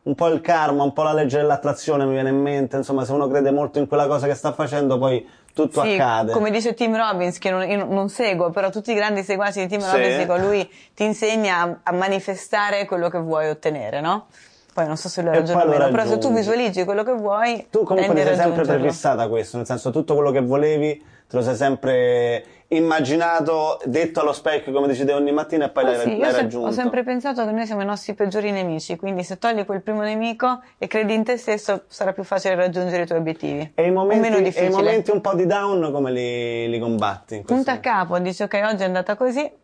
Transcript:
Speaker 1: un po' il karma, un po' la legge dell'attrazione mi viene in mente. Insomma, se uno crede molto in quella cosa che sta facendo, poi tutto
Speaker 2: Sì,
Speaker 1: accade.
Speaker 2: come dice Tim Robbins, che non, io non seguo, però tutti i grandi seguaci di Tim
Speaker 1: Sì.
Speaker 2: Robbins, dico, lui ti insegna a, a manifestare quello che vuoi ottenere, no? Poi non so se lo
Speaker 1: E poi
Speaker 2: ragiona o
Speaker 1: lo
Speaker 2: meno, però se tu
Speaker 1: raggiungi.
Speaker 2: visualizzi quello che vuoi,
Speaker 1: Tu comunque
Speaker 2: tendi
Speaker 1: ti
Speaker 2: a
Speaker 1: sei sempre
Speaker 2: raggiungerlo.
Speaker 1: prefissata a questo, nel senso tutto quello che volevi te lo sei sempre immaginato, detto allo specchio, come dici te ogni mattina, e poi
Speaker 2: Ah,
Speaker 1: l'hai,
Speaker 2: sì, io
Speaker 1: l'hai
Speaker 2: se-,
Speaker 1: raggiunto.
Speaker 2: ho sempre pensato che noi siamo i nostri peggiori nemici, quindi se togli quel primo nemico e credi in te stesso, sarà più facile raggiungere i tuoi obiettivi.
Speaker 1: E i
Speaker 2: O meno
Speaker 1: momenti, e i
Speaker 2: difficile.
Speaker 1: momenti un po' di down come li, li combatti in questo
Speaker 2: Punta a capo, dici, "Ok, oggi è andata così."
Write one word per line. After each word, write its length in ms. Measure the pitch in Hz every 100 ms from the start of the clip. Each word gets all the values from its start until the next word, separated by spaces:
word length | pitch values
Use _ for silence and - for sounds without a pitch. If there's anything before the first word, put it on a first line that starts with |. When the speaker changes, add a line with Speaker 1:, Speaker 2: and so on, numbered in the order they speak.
Speaker 1:
un 140 | -
po' 120 | 135 170
il 120 | 160
karma, 400 | - 165 143 143
un 120 | 139
po' 100 | 143
la 100 | 156
legge 240 | 156 143 143
dell'attrazione 680 | 147 143 147 135 - 143
mi 80 | 135
viene 160 | 135 135
in 120 | 139
mente. 360 | 143 143 131 139
Insomma, 280 | 127 139
se 60 | 120
uno 160 | 143 139
crede 240 | 143 139
molto 260 | 143 143 147
in 80 | 139
quella 200 | 143 120
cosa 180 | 139
che 80 | 143
sta 180 | 139 151
facendo, 460 | 131 143 147 139 127
poi 260 | 131 127 - - _
tutto 300 | - 151 -
Speaker 2:
Sì, 100 | 139
Speaker 1:
accade. 380 | 104 127 113 110
Speaker 2:
come 180 | 220 208
dice 240 | 214 226
Tim 220 | 226 226
Robbins, 420 | 220 220 185 180 175
che 140 | 196
non, 100 | 185 185
io 160 | 202
non 240 | 185 196 196
seguo, 400 | - 233 175 170
però 220 | 170 196
tutti 180 | 202 208
i 40 |
grandi 260 | 214 214 202
seguaci 380 | 190 190 202 202
di 80 | 185
Tim 120 | 208
Speaker 1:
Sì. 100 | 190
Speaker 2:
Robbins, 260 | 185 123 135
dico, 200 | 175 180
lui 300 | 196 202 180 - -
ti 80 | -
insegna 560 | 214 214 214 220 208 175
a, 160 | 175 -
a 80 | -
manifestare 920 | 180 190 196 190 185 - 214 208 202
quello 240 | 196 180 170
che 100 | 175
vuoi 280 | 165 156 156
ottenere, 520 | 151 160 147 110 139
no? 240 | 156 208 - - - - _
Poi 140 | - 160
non 100 | 156
so 100 | 180
se 140 | 185
lo 60 | 170
Speaker 1:
E 20 |
poi 60 | 160
Speaker 2:
ragiona 200 | 165 175
o 40 |
Speaker 1:
lo 60 | 165
Speaker 2:
meno, 180 | 147 139
però 100 | 123
se 60 | -
tu 40 |
Speaker 1:
raggiungi. 200 | 220 - 226
Speaker 2:
visualizzi 460 | 202 233 233 185
quello 200 | 180 202
che 100 | 214
vuoi, 540 | 240 208 202 240 226 -
Speaker 1:
Tu 140 | -
comunque 320 | 175 190 196
Speaker 2:
tendi 60 | -
Speaker 1:
ti 0 |
Speaker 2:
a 40 |
Speaker 1:
sei 100 | 185 180
sempre 180 | 175 170
Speaker 2:
raggiungerlo. 200 | 143 143
Speaker 1:
prefissata 400 | 143 160 147 120
a 60 | 113
questo, 300 | 117 101 123
nel 100 | 113
senso 240 | 123 131
tutto 240 | 151 151
quello 160 | 147 143
che 100 | 135
volevi 640 | 123 139 151 151 151 147 - - _
te 60 |
lo 80 | 127
sei 120 | 120
sempre 880 | 113 139 131 131 127 123 123 120 120 - - _ 165 165 156
immaginato, 800 | 131 160 170 165 151 160 156 -
detto 340 | - 139 165 165
allo 120 | 151
specchio, 380 | 143 160 147 143
come 160 | 135 139
dici 180 | 127
te 80 | 139
ogni 180 | 143 143
mattina, 340 | 147 156 160
e 40 | 139
poi 140 | 143
Speaker 2:
Ah, 40 | 127
Speaker 1:
l'hai, 120 | 120
Speaker 2:
sì, 100 | 120
io 40 | 107
Speaker 1:
l'hai 100 | -
Speaker 2:
se-, 100 | 127
Speaker 1:
raggiunto. 260 | 226 240 226
Speaker 2:
ho 40 |
sempre 320 | 220 247 254
pensato 420 | 247 247 277 247
che 60 | 214
noi 140 | 220
siamo 160 | 220 208
i 40 |
nostri 280 | 196 208 -
peggiori 380 | 202 202 208 208
nemici, 440 | 196 180 160 -
quindi 280 | 170 196 185
se 140 | 175 185
togli 260 | 233 220
quel 160 | 202 196
primo 200 | 214 214
nemico 600 | 208 214 233 226 254 247 - _
e 100 | 196
credi 260 | 247 208
in 100 | 220
te 140 | 220 240
stesso, 460 | 233 208 - 190 -
sarà 260 | - 190
più 100 | 190
facile 320 | 185 190 190
raggiungere 480 | 180 185 175 180 175
i 20 |
tuoi 140 | 165 165
obiettivi. 520 | 160 160 147 143 151
Speaker 1:
E 80 | -
i 60 | 170
Speaker 2:
O 20 |
meno 100 | 185
Speaker 1:
momenti, 260 | 190 220 226
e 120 | 202
i 40 |
Speaker 2:
difficile. 260 | 185 175 185
Speaker 1:
momenti 420 | 190 208 226 -
un 100 | 208
po' 140 | 202
di 100 | 180
down 460 | 180 202 202 190 156
come 200 | 143 131
li, 580 | 123 123 120 120 117 117
li 100 | 117
combatti 560 | 117 113 104 95 -
in 80 | 107
questo 100 | 104
Speaker 2:
Punta 160 | 254 269
a 60 | 233
capo, 380 | 262 208 175 175
dici, 240 | 180 180
"Ok, 160 | 202 202
oggi 160 | 214 208
è 20 |
andata 300 | 190 185 180
così." 360 | 208 254 247 - -